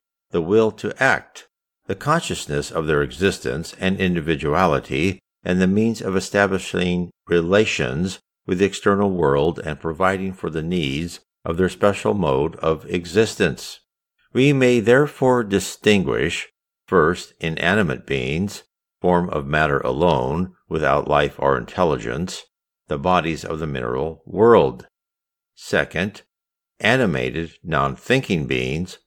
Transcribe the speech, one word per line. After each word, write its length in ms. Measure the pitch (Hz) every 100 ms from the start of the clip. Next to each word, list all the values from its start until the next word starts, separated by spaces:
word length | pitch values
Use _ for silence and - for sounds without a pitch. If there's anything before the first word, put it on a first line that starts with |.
| _ _ _
the 100 | 87
will 300 | 80 107 110
to 240 | - 104 -
act, 460 | 131 82 - - - _ _ _ -
the 80 |
consciousness 760 | 104 143 165 - 85 - 71 -
of 160 | 85 78
their 160 | 73
existence 720 | 69 67 95 - 60 69 82 -
and 200 | 95 98
individuality, 1160 | 95 87 76 73 73 80 87 67 - 65 95 98 _ _
and 160 | 92 92
the 60 | 92
means 340 | 104 113 110
of 140 | -
establishing 960 | 92 - 101 98 95 - 92 90 90 87 - -
relations 920 | 85 85 101 110 - 64 69 95 - _ _ -
with 120 | 90
the 60 |
external 460 | 95 - 101 98 101
world 480 | 90 73 71 80 73
and 160 | 78 71
providing 520 | 82 80 92 95 95
for 180 | 92 85
the 120 | 78
needs 580 | 80 90 69 71 85 - _ _
of 120 | - 85
their 120 | 92
special 460 | - 104 98 110
mode 420 | 104 78 67 80 -
of 280 | 80 78 -
existence. 960 | 90 85 98 110 - 87 64 - - _ _ _ _ _
We 200 | 117 139
may 280 | 135 127 120
therefore 600 | 104 127 147 - 127 123
distinguish, 1080 | 104 98 - - - 101 71 58 78 - - _ _ _ -
first, 480 | 92 78 90 - _
inanimate 640 | 82 80 85 107 85 60 -
beings, 560 | 67 64 80 101 - - _ _ _
form 280 | 90 87 87
of 160 | 76 69
matter 340 | 78 76 71
alone, 720 | - 67 85 69 64 80 185 - _
without 400 | 82 69 71 71
life 260 | 73 73 -
or 200 | 69 65
intelligence, 840 | 58 - 87 65 55 65 90 - - _ _ _ -
the 120 | 71
bodies 460 | 90 90 80 76
of 140 | - 78
the 80 | 80
mineral 560 | 65 60 65 80 80
world. 600 | - 90 117 107 69 64 - _ _ _ _ _ _
Second, 680 | _ - 92 71 82 101 - _ _ _ _ _ _
animated, 800 | 104 131 107 67 64 73 82 -
non-thinking 840 | 87 73 69 65 - 131 131 87 64
beings, 520 | 64 64 78 90 -